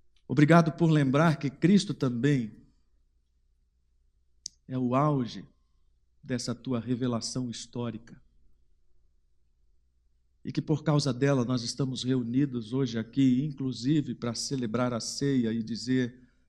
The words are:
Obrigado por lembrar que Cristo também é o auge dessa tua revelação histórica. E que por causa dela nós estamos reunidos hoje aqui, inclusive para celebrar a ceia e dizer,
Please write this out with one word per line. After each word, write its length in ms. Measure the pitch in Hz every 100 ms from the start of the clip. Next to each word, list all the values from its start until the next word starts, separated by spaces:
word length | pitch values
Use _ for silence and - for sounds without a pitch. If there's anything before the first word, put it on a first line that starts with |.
| _ _ -
Obrigado 440 | 135 151 170 160
por 180 | - 165
lembrar 480 | 151 135 139 165 147
que 120 | 139
Cristo 440 | - 165 202 196
também 580 | - 135 120 143 135 107 - - _ _ _ _ _ _ _ _ _ _ _ _ _ _ _ _ _ - _ -
é 80 | 127
o 180 | 123 127
auge 500 | 151 143 110 92 - _ _ _ _ _ _ _
dessa 320 | 139 123 - 120
tua 240 | 135 120
revelação 720 | 120 120 127 113 - 131 123
histórica. 720 | - - 120 117 110 - - _ _ - - _ _ _ _ _ _ _ _ _ _ _ _ _ _ _ _ _ _
E 80 | -
que 100 | -
por 220 | 147 147
causa 300 | - 147 139
dela 320 | 120 139 135 117
nós 160 | 127
estamos 420 | 117 - 131 117
reunidos 720 | 123 131 117 127 143 120 113
hoje 240 | 131 127 113
aqui, 460 | 107 139 135 127
inclusive 720 | 151 147 131 107 123 156 131 117
para 180 | 120
celebrar 600 | 113 - 135 120 117 123
a 60 | 117
ceia 540 | - - 143 135 113
e 80 | 113
dizer, 680 | 110 107 117 131 120 - - _